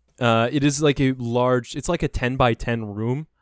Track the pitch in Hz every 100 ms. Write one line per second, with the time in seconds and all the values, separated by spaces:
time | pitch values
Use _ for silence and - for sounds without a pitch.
0 | _ - 120 113 120 143 147 139 151 139
1 | 131 131 120 120 123 127 120 151 151 175
2 | 156 - 123 131 127 117 - 117 107 101
3 | 113 139 156 _